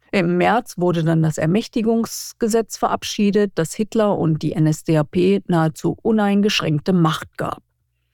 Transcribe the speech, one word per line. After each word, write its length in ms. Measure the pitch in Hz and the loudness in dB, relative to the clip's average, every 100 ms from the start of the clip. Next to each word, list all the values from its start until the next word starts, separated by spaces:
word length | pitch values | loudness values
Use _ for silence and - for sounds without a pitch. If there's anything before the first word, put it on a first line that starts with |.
| - | -6
Im 280 | 202 175 180 | -2 0 2
März 400 | 180 226 - - | 2 0 -2 -2
wurde 260 | 180 170 | 0 0
dann 180 | 160 165 | 0 2
das 140 | 160 - | 0 0
Ermächtigungsgesetz 1400 | 160 202 - 240 220 226 220 - - - 226 226 220 - | 0 -2 -2 -4 0 0 -2 -8 -14 -4 0 0 -2 -4
verabschiedet, 760 | - 196 - - 202 208 208 - | -4 -2 -6 0 2 2 0 -2
das 180 | 160 | -4
Hitler 420 | - 214 220 208 170 | -4 -2 0 0 2
und 240 | 165 156 | 0 0
die 120 | 156 | -2
N 120 | - 156 | 0 0
S 160 | 156 | 0
D 140 | - 156 | 0 0
A 80 | |
P 380 | 147 180 185 196 - | 0 0 2 2 0
nahezu 500 | 170 160 - 170 - | 0 0 -2 -6 -2
uneingeschränkte 920 | 226 214 202 202 208 - 160 160 - | 0 0 2 2 2 0 -2 -2 0
Macht 420 | 180 160 - - - | 2 2 0 -10 -8
gab. 260 | - - _ _ _ _ _ | -8 -8 _ _ _ _ _